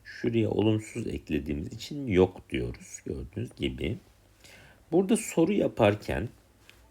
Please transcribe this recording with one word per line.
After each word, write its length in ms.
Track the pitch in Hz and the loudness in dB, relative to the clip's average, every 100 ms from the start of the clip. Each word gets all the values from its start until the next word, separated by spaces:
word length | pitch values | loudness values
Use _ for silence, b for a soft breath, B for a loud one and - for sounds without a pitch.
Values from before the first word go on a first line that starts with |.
Şuraya 460 | - - 123 117 107 | -20 -4 0 2 2
olumsuz 580 | - 107 110 107 120 110 | 4 4 2 -2 -8 -6
eklediğimiz 680 | 71 - 78 73 73 110 | -6 -4 -4 -2 -4 -6
için 340 | - - 147 135 | -10 -10 -6 0
yok 340 | 90 92 - - | 4 4 2 -8
diyoruz 520 | 64 60 60 - - - | -6 -4 -8 -14 -14 -8
gördüğünüz 500 | 69 64 - 123 - | -8 -8 -8 -8 -6
gibi. 420 | 67 64 71 160 - _ _ b b b b b - | -6 -4 -4 -6 -10 _ _ b b b b b 0
Burada 260 | 165 196 226 | 2 4 2
soru 360 | - - 170 | 0 2 2
yaparken 760 | 202 - - 104 101 - 67 104 - _ _ _ - _ | 4 0 4 4 4 -2 -4 -4 -10 _ _ _ -20 _